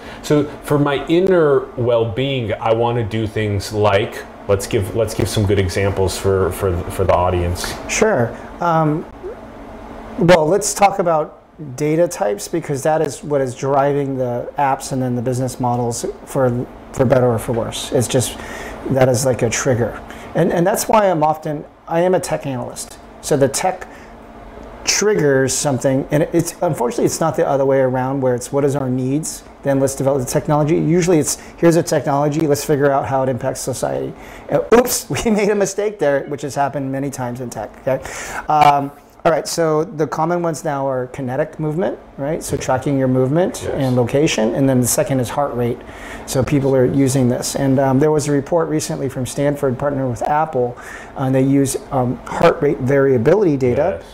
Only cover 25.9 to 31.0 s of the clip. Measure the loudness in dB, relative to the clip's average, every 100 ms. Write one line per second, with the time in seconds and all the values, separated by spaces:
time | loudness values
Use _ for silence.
25.9 | 0 0 0 2 0 -2 -2 -2 0 -2
26.9 | 0 -2 0 -2 0 0 2 4 4 2
27.9 | 0 -2 0 0 0 -2 0 0 0 -2
28.9 | -2 0 -2 -4 -12 -16 -6 0 2 0
29.9 | 0 0 0 0 -2 2 2 2 2 4
30.9 | 2